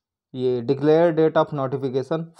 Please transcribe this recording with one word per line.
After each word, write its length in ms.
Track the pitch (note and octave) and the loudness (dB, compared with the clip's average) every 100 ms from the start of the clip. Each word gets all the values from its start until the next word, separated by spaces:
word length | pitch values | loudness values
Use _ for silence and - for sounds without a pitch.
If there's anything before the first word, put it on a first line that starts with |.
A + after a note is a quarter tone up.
| _ _ _ | _ _ _
ये 280 | C3 B2+ B2 A#2 | -4 -2 -2 -2
declare 500 | C3+ D3 D#3 F3 D#3+ | 0 2 4 4 2
date 240 | D#3+ D#3+ | 2 2
of 120 | D#3 D3 | 0 -4
notification 720 | C3 C3 C3 C3 B2+ D#3+ E3 | -4 -4 -4 -4 -4 -6 -6